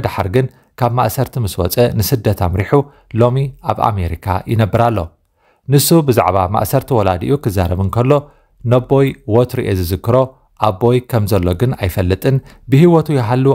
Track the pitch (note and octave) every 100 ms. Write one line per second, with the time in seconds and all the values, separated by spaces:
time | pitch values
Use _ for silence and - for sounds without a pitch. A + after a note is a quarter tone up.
0 | A#2+ - F#2+ B2 C3 - _ - B2 B2
1 | A#2 - B2 C3 G2+ - F2 - A#2+ -
2 | F2+ G#2+ A2 G2+ F2+ F2+ G2 C#3+ C#3 _
3 | _ A2 A#2+ C3 C#3 - C3 A2 A#2+ G2+
4 | E2+ E2 G2+ F#2 - A2+ G#2 A2 A#2+ G#2
5 | E2 _ _ _ _ _ - C#3 - E3+
6 | C#3 A2 F2 F#2+ F2+ G#2 - C3+ - A#2+
7 | G2 F2+ B2 C#3 A2+ F#2+ F2 F#2 F#2+ A2+
8 | B2+ C#3+ C#3+ _ _ _ A#2 B2+ A#2+ C#3
9 | C#3 - - A2 B2 - - F#2+ E2+ F#2
10 | - B2 B2+ - _ _ G#2+ G2 A#2 B2
11 | B2 A#2 G#2 G2+ F2+ F2+ B2 - F#2+ -
12 | F2+ F#2+ C#3 C3+ - - - C3+ F3 E3
13 | D#3 C#3 A2+ B2+ C3+